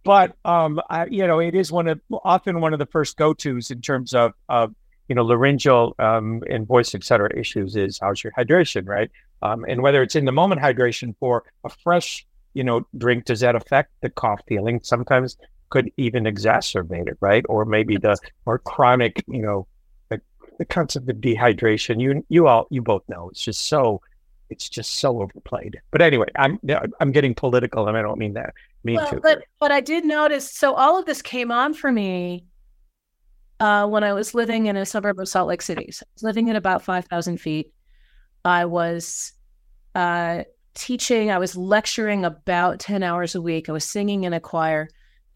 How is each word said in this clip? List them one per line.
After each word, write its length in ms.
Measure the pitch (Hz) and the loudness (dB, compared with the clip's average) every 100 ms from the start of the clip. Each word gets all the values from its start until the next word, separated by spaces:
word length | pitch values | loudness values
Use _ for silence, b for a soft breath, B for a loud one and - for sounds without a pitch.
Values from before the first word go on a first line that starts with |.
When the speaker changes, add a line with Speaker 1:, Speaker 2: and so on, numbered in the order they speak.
Speaker 1:
But, 320 | 196 196 185 - 202 | 4 6 6 0 0
um, 340 | 170 160 151 - | 2 2 -2 -4
I, 160 | 165 170 | -4 -2
you 180 | 196 180 | 0 2
know, 120 | 160 | 2
it 160 | 170 185 | 2 0
is 160 | 160 | 0
one 160 | 175 165 | 0 -2
of, 120 | 156 - - | -2 -6 -4
often 380 | 185 180 196 170 | 0 0 0 -2
one 120 | 160 | 0
of 60 | 151 | -2
the 60 | 139 | -2
first 300 | 160 143 - | -2 -2 0
go-tos 520 | 156 151 147 123 117 | 0 0 -4 -6 -8
in 100 | 123 | -10
terms 320 | 135 131 120 | -4 -4 0
of, 200 | 123 117 - - | 2 2 0 -2
of, 240 | 123 110 - _ _ - | 0 0 -4 _ _ -4
you 80 | 123 | 0
know, 80 | |
laryngeal, 720 | 117 120 139 139 143 123 117 - | 2 4 4 2 4 4 4 0
um, 420 | 110 113 110 113 - | 0 0 -2 -6 -6
and 180 | 113 110 | -6 2
voice, 260 | 123 117 98 | 2 2 -4
et 80 | |
cetera, 260 | - 113 104 - | 0 2 2 -2
issues 400 | 113 107 98 104 | -6 -4 -4 -2
is 240 | 98 - | -2 -2
how's 240 | 98 98 | -4 -4
your 80 | 110 | -6
hydration, 540 | - 120 175 165 101 92 | -4 2 4 4 -2 -4
right? 220 | 101 117 b b - | -4 -4 b b -6
Um, 220 | 101 113 - | -4 -4 -4
and 140 | 123 | 0
whether 200 | 139 139 | 4 4
it's 120 | 127 156 | 4 2
in 100 | 131 | 2
the 60 | |
moment 300 | 139 196 160 | 2 2 2
hydration 540 | 139 123 120 - 120 - | 0 2 0 0 -8 -4
for 240 | 127 120 - _ | -2 -2 -4 _
a 60 | 131 | -16
fresh, 560 | - 170 202 - - - _ _ | -6 0 2 0 -10 -16 _ _
you 100 | 139 | -4
know, 220 | 127 117 - 131 | 0 -2 -2 -4
drink, 280 | 120 120 - | 0 0 0
does 140 | 110 | 0
that 140 | 123 117 | 2 2
affect 360 | - 135 - - | 2 0 0 -6
the 80 | 117 | -10
cough 300 | - 113 101 - | -4 -4 -4 -4
feeling? 320 | 107 110 120 | -4 -2 -4
Sometimes 540 | - 120 123 127 127 - b _ - | -2 -2 2 0 0 -8 b _ -4
could 220 | 135 123 - | -2 0 -2
even 280 | 120 120 110 | -2 0 -2
exacerbate 840 | 98 107 113 - 95 82 87 87 | 0 2 2 0 -4 -4 -6 -8
it, 100 | - | -2
right? 240 | 98 110 - | 2 2 2
Or 160 | 107 110 | 0 2
maybe 320 | 107 107 98 | 0 2 2
the 180 | 107 101 B _ 120 | 2 0 B _ -4
more 140 | 123 | -4
chronic, 640 | - - 123 123 117 - - | -4 2 4 6 2 -2 -8
you 140 | 123 | -6
know, 260 | 107 101 95 _ _ _ - | -2 -4 -6 _ _ _ -12
the, 120 | 110 _ _ - - | -12 _ _ -18 -10
the 60 | 160 | -6
concept 440 | 175 147 139 127 | -4 -2 -4 -6
of 60 | 110 | -4
dehydration. 840 | 117 113 123 95 113 110 - 113 | 0 2 2 4 2 0 -2 -2
You, 240 | 131 139 - | 0 -2 2
you 180 | 170 151 | 4 6
all, 200 | 113 - | 6 2
you 140 | 131 | -4
both 180 | 117 98 - | 0 -2 -2
know 200 | 90 87 | -14 -12
it's 100 | - | -10
just 200 | 113 - - | -8 -6 -2
so, 340 | 151 120 98 _ _ _ _ - | 2 2 0 _ _ _ _ -20
it's 180 | - - | -16 -14
just 280 | 117 - - | -12 -8 -2
so 240 | 139 117 | -2 -2
overplayed. 580 | 95 - - 123 107 - - | -6 -10 -10 -10 -10 -16 -2
But 120 | 151 | 4
anyway, 240 | 170 127 - - | 4 4 0 2
I'm, 240 | 135 196 135 151 220 - | 0 0 -2 -2 -2 -2
I'm 120 | 143 | 2
getting 220 | 139 135 | 2 2
political, 540 | 113 127 123 117 113 104 | 0 0 0 0 -2 -2
and 100 | 110 | 0
I 40 | |
don't 160 | 107 - | -2 -4
mean 140 | 107 | -6
that, 200 | 107 - - b _ | -6 -10 -14 b _
mean 120 | 117 117 | -2 -2
Speaker 2:
Well, 120 | 294 | -2
Speaker 1:
to. 100 | - | 2
Speaker 2:
but, 220 | 214 - - - | 2 2 -2 -2
but 120 | 294 | 0
I 100 | 285 | 0
did 240 | 277 330 311 | 0 -2 0
notice, 460 | 302 302 277 - | 2 0 0 -6
so 220 | - 277 - | -2 0 4
all 220 | 285 370 | 4 4
of 60 | 349 | 0
this 140 | - | -6
came 280 | - 247 240 | -6 -6 -2
on 220 | 240 285 | 0 0
for 180 | 302 277 | -2 0
me, 540 | 226 190 180 180 175 _ _ _ _ _ _ _ _ _ _ _ - | 0 0 -4 -6 -8 _ _ _ _ _ _ _ _ _ _ _ 0
uh, 280 | 214 208 208 | 2 4 2
when 160 | 214 | 2
I 100 | 208 | 0
was 200 | 202 214 240 | 0 -2 -2
living 300 | 226 220 214 | -2 0 0
in 80 | 196 | 0
a 100 | 196 | -2
suburb 340 | 214 202 185 | -2 -2 -4
of 80 | 185 | -2
Salt 180 | 185 170 | 0 0
Lake 140 | 175 | -2
City. 280 | - 165 - | -6 -8 -10
So 120 | - | -16
I 80 | - - | -20 -8
was 80 | |
living 260 | 220 220 233 | -4 0 0
at 60 | 214 | 0
about 260 | 185 185 | 0 -2
five 220 | - 180 - | -2 -4 -4
thousand 320 | 170 175 170 | -4 -4 -6
feet. 320 | 160 156 - _ _ _ _ - _ _ | -4 -6 -6 _ _ _ _ -20 _ _
I 220 | 175 175 175 | 0 2 2
was, 640 | 175 170 170 - - - _ _ _ _ _ _ 185 | -2 -2 -4 -8 -12 -12 _ _ _ _ _ _ -4
uh, 480 | 175 175 170 170 - _ _ | -2 -2 -2 -4 -8 _ _
teaching, 580 | - - 247 - 226 214 | -14 -8 -4 0 0 2
I 60 | 185 | 0
was 180 | 180 180 | -2 -4
lecturing 720 | 185 208 - - 214 202 175 | 0 2 0 -4 -2 -2 -2
about 540 | 156 - 175 180 180 | -4 -4 0 0 -2
ten 220 | - 202 | -6 -4
hours 320 | 180 175 175 | -2 -2 -4
a 80 | 180 | -6
week. 280 | 170 160 160 | -4 -6 -4
I 20 | |
was 140 | 156 - | -6 -6
singing 400 | 208 208 196 180 | -4 -2 -2 -2
in 80 | |
a 80 | 170 | -6
choir, 480 | - 165 160 156 160 _ _ _ _ | -6 -4 -2 -2 -4 _ _ _ _